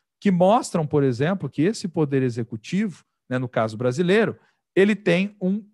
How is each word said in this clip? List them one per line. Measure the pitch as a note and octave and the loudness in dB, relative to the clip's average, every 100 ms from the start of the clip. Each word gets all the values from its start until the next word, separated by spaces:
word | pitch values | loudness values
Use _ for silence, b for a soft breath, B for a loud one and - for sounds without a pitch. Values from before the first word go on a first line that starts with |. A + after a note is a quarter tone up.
| _ _ | _ _
que | G3+ | 0
mostram, | F3 F#3 A#3+ - F3 | 4 4 4 0 -4
por | D3+ D3 | 0 0
exemplo, | C3+ A#2 D3+ G3 C#3+ | 0 0 -2 -2 -6
que | - | -2
esse | F3 A3+ F#3 | -2 -2 -6
Poder | E3 C#3+ C3+ | -2 0 0
Executivo, | B2+ A#2 A2+ A2+ - F#3 G#3+ - _ _ - | -2 -4 -8 -10 -6 -4 -4 -8 _ _ -8
né, | B2+ | -6
no | B2 | -4
caso | A#2+ A2 G#2+ | -2 -2 -2
brasileiro, | B2+ B2+ F3 G#3+ F3+ - b b _ | -2 0 2 2 2 -4 b b _
ele | F3+ G#3 | 2 2
tem | G#3 F3+ F3 G3+ - | 2 0 0 0 -4
um | F3+ G#3 - | -4 -4 -6